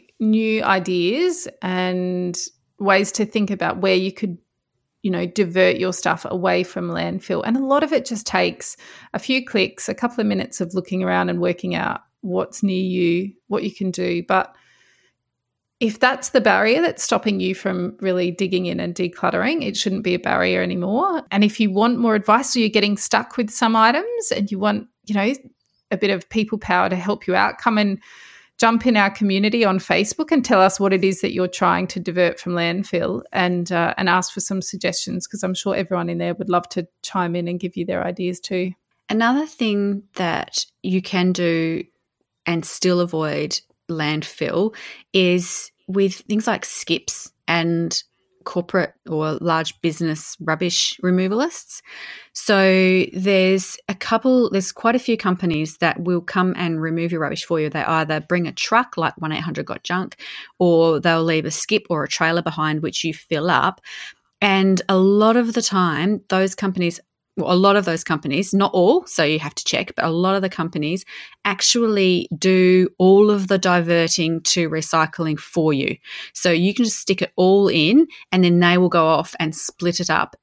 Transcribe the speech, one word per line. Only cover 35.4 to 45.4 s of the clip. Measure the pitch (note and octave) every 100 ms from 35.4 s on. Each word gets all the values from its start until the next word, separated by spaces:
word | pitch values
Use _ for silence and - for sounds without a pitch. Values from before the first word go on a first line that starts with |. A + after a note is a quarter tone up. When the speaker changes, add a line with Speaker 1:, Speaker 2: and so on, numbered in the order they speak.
Speaker 1:
I'm | F#3 F#3
sure | G3+ F#3+
everyone | F#3 F3+ F3
in | E3+
there | E3+ E3+
would | G3
love | F3+ F3
to | - E3+ _
chime | - G3 F3 F3
in | E3+
and | F3
give | F3+ -
you | F3
their | F#3 F3+
ideas | F3+ F3+ F3+
too. | - F#3 F#3 F3+ _ _ -
Speaker 2:
Another | G#3+ A#3 C4+ D#4
thing | - A3+ G3+ G3+ G3+ - -
that | F3 D#3+ - - - _
you | F#3 F#3
can | F#3 F#3+ F3+
do | F3+ F3 E3 E3 E3 - _ _ _ _ _ -
and | E3+ D#3+
still | - F3+ F3+
avoid | F3 D#3+ D#3 D3 D3+ - - _ -
landfill | D#3+ D3+ D#3 - - D#3 D#3+ G#3+ - - - _
is | F#3+ F3+ F3+